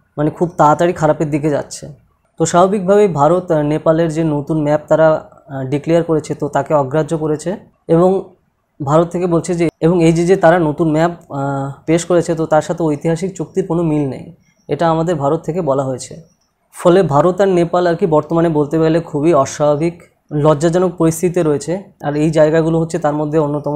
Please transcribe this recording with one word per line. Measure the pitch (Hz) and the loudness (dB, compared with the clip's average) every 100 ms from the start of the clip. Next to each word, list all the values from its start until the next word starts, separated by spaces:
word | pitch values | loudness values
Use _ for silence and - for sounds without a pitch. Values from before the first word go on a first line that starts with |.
| _ - | _ -4
মানে | 151 | -4
খুব | - 170 - | -2 -2 2
তাড়াতাড়ি | 151 151 175 | 4 4 0
খারাপের | 175 156 147 160 | 0 0 0 -2
দিকে | 147 156 | -2 -2
যাচ্ছে। | 135 - - 143 143 _ _ _ - | -4 -6 -12 -18 -20 _ _ _ -4
তো | |
স্বাভাবিকভাবেই | 160 175 190 208 180 208 208 | 0 2 2 2 2 4 4
ভারত, | 147 147 180 180 | 4 2 2 0
আহ, | 156 | -2
নেপালের | 147 151 165 160 170 | 0 0 2 2 0
যে | 156 | 0
নতুন | 160 147 139 160 | -2 -2 -2 -2
ম্যাপ | 147 151 - | 0 0 0
তারা, | 156 160 | 2 4
আহ, | 156 - - - 135 | 2 -4 -20 -12 -8
ডিক্লেয়ার | 131 143 151 170 | -4 -4 0 0
করেছে, | 165 156 151 | 0 -2 -2
তো | 151 147 | -6 -4
তাকে | 143 135 | -4 0
অগ্রাহ্য | 151 131 151 151 160 | 0 0 -2 -2 -2
করেছে | 151 151 170 180 - _ - | -4 -4 -6 -10 -12 _ 0
এবং | 165 185 190 190 _ _ _ _ - | 2 4 0 -6 _ _ _ _ -10
ভারত | 139 156 170 | 0 2 2
থেকে | 175 180 | -2 -2
বলছে | 165 160 | -2 -2
যে, | 170 165 - | -2 -2 0
এবং | 165 175 | 0 4
এই | 165 | 4
যে, | 165 170 | 2 2
যে | 190 | 4
তারা | 170 180 | 4 4
নতুন | 156 143 165 | 0 0 0
ম্যাপ, | 151 170 | 0 0
আহ, | 170 - 139 139 139 139 135 - | -4 -12 -8 -6 -6 -8 -8 -2
পেশ | 170 | -2
করেছে, | - 175 170 | 0 0 0
তো | 160 160 | -2 0
তার | 156 | 0
সাথে | 151 170 | 0 -2
ঐতিহাসিক | 160 147 165 165 185 | -2 -2 -2 -2 -4
চুক্তির | 185 156 190 185 | -8 -8 -4 -2
কোনো | 165 | -2
মিল | 165 151 139 | 0 0 -2
নেই, | - - - _ _ - | -6 -14 -20 _ _ -8
এটা | 147 165 | -2 0
আমাদের | 160 165 | 0 -2
ভারত | 160 139 160 | -2 -2 -2
থেকে | 165 165 | -4 -4
বলা | 156 135 | -2 -2
হয়েছে। | 131 127 - - - _ _ _ _ | -2 -6 -10 -18 -20 _ _ _ _
ফলে | - 180 180 | -2 2 4
ভারত | 180 151 175 185 | 4 2 2 2
আর | 196 | 2
নেপাল | 175 170 180 180 | 2 0 0 0
আর | 165 | 0
কি | 202 | 0
বর্তমানে | 151 147 170 170 | 0 0 0 0
বলতে | 151 143 160 | 0 0 0
গেলে | 160 165 | 0 0
খুবই | 160 147 156 | -2 -2 2
অস্বাভাবিক, | 160 135 - 147 147 170 175 - _ - | 2 0 0 0 0 -2 -6 -18 _ -8
লজ্জাজনক | 151 156 151 170 175 185 180 | -2 2 2 2 2 0 0
পরিস্থিতিতে | 165 160 180 175 | 0 0 -2 0
রয়েছে। | 160 143 156 185 190 _ | 0 -2 -4 -8 -10 _
আর | 143 147 | -6 -2
এই | 156 | 0
জায়গাগুলো | 156 156 160 160 165 | 2 2 2 0 0
হচ্ছে | 165 165 | -2 -2
তার | 151 | -2
মধ্যে | 151 151 156 | -2 -2 -2
অন্যতম | 147 147 143 | -2 -2 -4